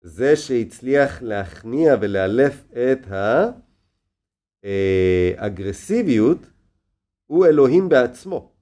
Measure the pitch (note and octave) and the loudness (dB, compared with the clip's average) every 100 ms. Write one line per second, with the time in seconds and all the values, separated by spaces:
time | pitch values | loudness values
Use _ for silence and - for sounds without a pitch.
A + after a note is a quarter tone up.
0 | F2+ E2+ C3 D3+ - B2 A2+ - B2 C#3 | -20 -4 0 0 0 -4 -4 -10 -2 0
1 | C3+ - A#2+ G#2 F#2 - A2+ C3 D#3+ B2+ | 0 -4 -8 -8 -8 -14 -10 0 2 2
2 | G2+ G2 F#2+ A2+ C#3 C#3+ _ - B2+ C3 | 0 -2 -2 2 0 -2 _ -4 -2 -2
3 | F#2+ F#2+ G2+ C3 A3 B3 _ _ _ _ | -4 -6 -2 0 0 -4 _ _ _ _
4 | _ _ _ _ _ _ G2+ G2 G2 F#2+ | _ _ _ _ _ _ -8 -4 0 0
5 | F#2 F#2 F2+ - G#2 F#2 G2 G2 - A3+ | 2 2 0 -2 -8 -8 -10 -10 -6 -4
6 | G3+ A#2 A2 F3 - _ _ _ _ _ | 0 2 2 0 -6 _ _ _ _ _
7 | _ _ _ D#3 F3+ D3+ C3+ D#3+ F#3 D3 | _ _ _ 2 4 6 4 4 2 2
8 | B2 - F#3 E3+ - _ | 2 -4 -12 -12 -14 _